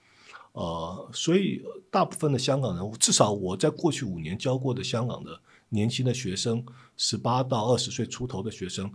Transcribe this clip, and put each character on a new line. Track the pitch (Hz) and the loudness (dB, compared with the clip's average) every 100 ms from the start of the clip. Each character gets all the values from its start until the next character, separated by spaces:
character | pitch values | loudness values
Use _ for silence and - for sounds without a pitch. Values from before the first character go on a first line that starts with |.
| _ _ - - - | _ _ -20 -20 -14
呃， | - 87 82 82 95 - | -6 -4 -4 -6 -8 -10
所 | - - 185 | -4 2 4
以 | 196 - - - - | 4 -2 -8 -14 -2
大 | 202 | 0
部 | 165 - | 2 0
分 | 156 | 2
的 | 131 | 2
香 | 139 139 | 2 2
港 | 123 87 | 0 -2
人， | 98 113 | -4 0
至 | - | 4
少 | - 107 | 6 6
我 | 104 92 95 | 4 -2 2
在 | 151 | 2
过 | - 165 | 4 0
去 | 131 | 0
五 | 107 85 | -4 -4
年 | 78 95 | -6 -2
教 | 135 127 | 0 0
过 | 131 | 0
的 | 110 | -2
香 | 92 117 120 | -2 -2 -2
港 | - | -6
的 | - - _ - - | -10 -16 _ -20 -4
年 | 107 110 | 2 2
轻 | 127 127 | 2 2
的 | |
学 | 120 95 98 | 0 -2 -2
生， | 120 113 123 - - - | 0 0 -4 -16 -14 -4
十 | - 107 | -2 0
八 | 120 117 | 0 2
到 | 127 123 110 | 2 2 4
二 | 120 | 2
十 | - | 2
岁 | - 110 | -2 -4
出 | - 127 | -4 -6
头 | 95 | -4
的 | 104 | -6
学 | - 90 | -6 -8
生， | - 98 | -6 -6